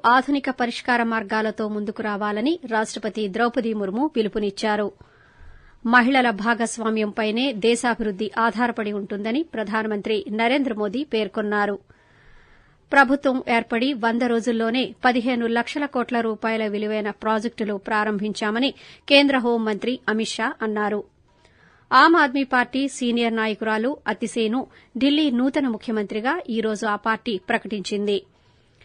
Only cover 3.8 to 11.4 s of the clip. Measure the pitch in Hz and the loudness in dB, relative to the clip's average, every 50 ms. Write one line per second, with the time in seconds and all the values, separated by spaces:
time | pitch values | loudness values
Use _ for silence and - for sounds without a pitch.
3.8 | 202 190 185 233 294 311 - 233 214 202 - 220 208 202 196 - - 214 208 208 | -2 -2 -2 -2 -2 0 0 0 0 0 0 -2 -4 -4 -4 -2 -2 0 0 0
4.8 | 208 196 - - - _ _ _ _ _ _ - - - - - - - - - | -2 -4 -6 -12 -20 _ _ _ _ _ _ -20 -20 -20 -20 -20 -20 -20 -18 -6
5.8 | - 226 240 247 226 254 277 262 247 240 214 196 202 233 233 226 226 226 - 233 | 0 4 4 6 6 6 4 4 4 2 0 0 0 0 0 0 0 -4 -4 -4
6.8 | 220 220 220 220 214 208 202 233 220 214 214 233 262 277 233 202 196 226 240 233 | -2 -2 0 0 -2 -2 -2 -2 -2 0 0 0 -2 -2 -2 0 2 2 2 2
7.8 | - 240 226 - 220 214 196 185 220 202 - 226 226 233 208 214 247 233 - 233 | 2 -2 -2 0 -2 -4 -4 -4 -4 -4 0 0 0 0 2 0 -2 -2 0 -2
8.8 | 214 208 208 202 202 - 208 202 208 220 233 294 330 - - 226 214 196 208 220 | -4 -4 -4 -6 -6 -6 -6 -6 -4 -2 -2 -2 -2 -4 -4 -6 -4 -2 -2 -2
9.8 | 214 214 214 208 185 214 220 202 - - 208 214 226 233 254 262 262 262 214 214 | -2 -2 -4 -4 -2 -2 -2 -2 -2 -4 -2 0 2 2 2 2 0 0 -2 -2
10.8 | 208 208 190 254 302 - - 220 214 190 - 220 | -4 -2 -2 -4 -6 -2 -2 -2 -2 -2 -2 -4